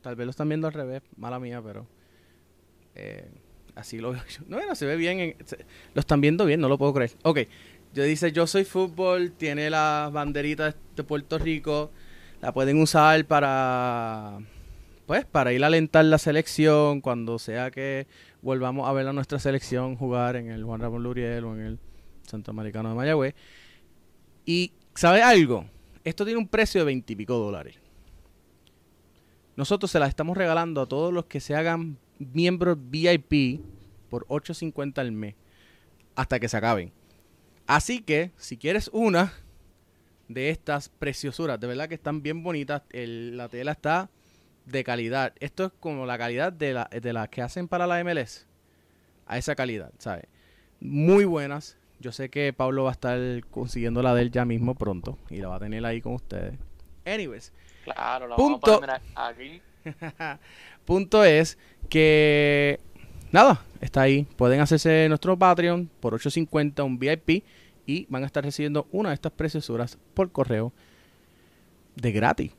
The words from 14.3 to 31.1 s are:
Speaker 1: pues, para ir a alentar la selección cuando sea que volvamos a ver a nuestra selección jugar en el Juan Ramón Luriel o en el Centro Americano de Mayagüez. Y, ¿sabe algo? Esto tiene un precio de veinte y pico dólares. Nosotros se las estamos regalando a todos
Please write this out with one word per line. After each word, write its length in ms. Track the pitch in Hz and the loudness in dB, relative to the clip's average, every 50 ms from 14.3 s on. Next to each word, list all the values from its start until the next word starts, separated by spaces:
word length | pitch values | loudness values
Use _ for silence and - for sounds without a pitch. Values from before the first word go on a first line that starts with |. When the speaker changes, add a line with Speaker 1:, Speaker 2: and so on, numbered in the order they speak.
| 101 101 107 110 - - - - - - - - - - _ | -14 -14 -16 -16 -18 -20 -20 -18 -20 -20 -20 -20 -20 -20 _
Speaker 1:
pues, 180 | - 151 120 - | -2 -2 -2 -2
para 280 | - - 151 131 123 | 0 0 2 2 4
ir 100 | 123 127 139 | 2 4 4
a 20 | |
alentar 380 | 151 165 165 160 151 - 160 160 | 4 6 4 2 6 6 6 8
la 140 | 156 156 151 | 8 6 4
selección 840 | - 160 147 151 160 - - - 151 156 151 151 151 147 147 143 | 4 2 0 0 0 -2 0 4 4 6 6 6 6 4 2 0
cuando 380 | 135 135 123 120 117 113 117 113 | -2 -4 -4 -4 -4 -6 -6 -8
sea 320 | - - 110 117 127 131 | -6 -8 -6 -6 -6 -6
que 340 | 127 135 135 135 139 135 135 _ _ - - - _ _ | -8 -8 -6 -6 -6 -6 -8 _ _ -20 -20 -20 _ _
volvamos 460 | - 123 131 131 127 127 127 139 131 127 | -6 -4 -2 -2 -2 -2 -2 -2 -2 0
a 40 | |
ver 140 | 139 135 131 135 | 0 0 -2 -2
a 40 | |
nuestra 280 | 139 143 135 - 143 139 | -2 -4 -4 -4 -6 -4
selección 560 | - 139 135 135 - - 127 123 127 131 131 | -2 0 -2 -2 -2 -2 -2 -2 -2 -4 -4
jugar 400 | 117 131 127 123 123 123 123 123 | -6 -4 -2 0 0 0 0 -2
en 120 | 123 117 113 | -4 -8 -8
el 140 | 113 110 110 | -10 -8 -8
Juan 160 | 113 113 110 | -6 -6 -6
Ramón 220 | 117 117 113 120 | -4 -4 -4 -4
Luriel 420 | 120 120 123 123 120 117 117 120 117 | -6 -6 -4 -4 -4 -4 -4 -6 -6
o 100 | 113 110 | -8 -8
en 60 | 110 | -8
el 180 | 110 110 113 113 - - - - - - - - | -8 -10 -10 -12 -14 -18 -20 -20 -20 -20 -20 -20
Centro 300 | - - - 107 101 - | -18 -14 -14 -12 -12 -10
Americano 380 | 107 110 107 107 104 110 110 113 | -10 -10 -10 -8 -8 -6 -6 -4
de 40 | 113 | -4
Mayagüez. 400 | 117 127 147 160 151 131 135 - _ - - - - - - _ - _ _ _ _ _ _ _ _ _ _ _ _ _ | -4 -2 0 0 0 0 -2 -6 _ -20 -20 -20 -20 -20 -20 _ -20 _ _ _ _ _ _ _ _ _ _ _ _ _
Y, 280 | - 170 175 180 185 _ _ _ _ _ | -2 0 0 0 -2 _ _ _ _ _
¿sabe 280 | - - 170 180 208 | 2 6 6 8 8
algo? 440 | 226 247 240 196 160 127 123 101 80 - - - _ - - - _ | 8 8 8 8 8 6 4 -2 -4 -10 -20 -20 _ -20 -20 -10 _
Esto 200 | 165 160 - 208 | -8 -4 -4 -4
tiene 140 | 208 226 233 | -2 -2 -2
un 80 | 220 | -2
precio 340 | - - 220 220 - - 190 | 0 2 2 2 2 2 0
de 40 | 165 | 0
veinte 300 | 147 135 127 110 - 117 | 0 -2 -4 -6 -8 -10
y 20 | |
pico 180 | 98 107 - 123 | -10 -6 -4 -2
dólares. 440 | 120 107 104 101 82 71 65 - _ _ _ _ - - - - - - _ _ _ _ _ _ _ _ _ _ _ _ _ _ _ _ _ _ _ _ _ _ _ _ _ _ | -2 -2 -2 -4 -8 -10 -14 -20 _ _ _ _ -20 -20 -20 -20 -20 -20 _ _ _ _ _ _ _ _ _ _ _ _ _ _ _ _ _ _ _ _ _ _ _ _ _ _
Nosotros 340 | - 139 - 202 196 202 190 | -6 -2 0 0 0 0 0
se 80 | - 170 | 2 2
las 100 | 143 139 | 2 2
estamos 280 | - - 156 165 180 | 0 -2 -4 -4 -2
regalando 440 | 190 190 170 160 165 170 170 160 143 | 0 0 2 2 2 0 0 -2 -4
a 60 | 131 | -2
todos 260 | 123 131 139 160 175 | -2 -2 -2 0 0